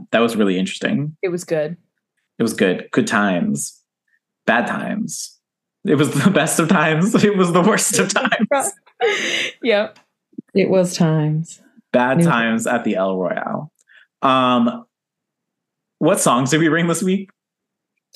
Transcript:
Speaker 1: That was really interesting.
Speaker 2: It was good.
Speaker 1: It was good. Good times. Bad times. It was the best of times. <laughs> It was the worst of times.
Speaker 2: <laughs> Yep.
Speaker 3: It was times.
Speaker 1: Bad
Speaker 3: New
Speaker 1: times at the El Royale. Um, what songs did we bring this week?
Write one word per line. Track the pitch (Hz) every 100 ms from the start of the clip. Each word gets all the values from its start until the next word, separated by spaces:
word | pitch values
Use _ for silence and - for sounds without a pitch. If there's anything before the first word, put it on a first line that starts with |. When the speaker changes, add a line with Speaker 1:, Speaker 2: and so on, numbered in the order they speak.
| -
Speaker 1:
That | 113
was | 117 110
really | 101 90
interesting. | 95 - 123 139 151 -
Speaker 2:
It | 190
was | 175
good. | - 160 151 175 _ _ _ _ _ -
Speaker 1:
It |
was | 113
good. | - 120 113 -
Good | - 113
times. | 110 104 87 - 143 - - _ _ _ _ _ _ -
Bad | 117 -
times. | 110 - - - - - _ _ _ _ _ -
It | 135
was | 143 147
the | 190
best | 185 156 -
of | 160
times. | 185 156 156 196 -
<laughs> |
It | 208 190
was | 175
the | 175
worst | 185 196 - -
of | -
times. | - 262 226 214 277 - - _ _
Speaker 2:
<laughs> | 453 403 - - - -
Yep. | 247 202 214 - _ _ _ - -
Speaker 3:
It | 196 185
was | 190 180 -
times. | 165 156 151 156 165 - _ _ _
Speaker 1:
Bad | 123 123 165
Speaker 3:
New |
Speaker 1:
times | 170 120 113 113 120
at | 120 113
the | 95
El | 95 95
Royale. | 87 - - - 151 _ _ - _ _
Um, | 135 131 127 123 117 117 - _ _ _ _ _ _ _ _ _ _ _
what | 156 196
songs | 160 123 131
did | 156
we | 160
bring | 165 175
this | 165
week? | 185 190 196 _ _ _ _ _ _ _ _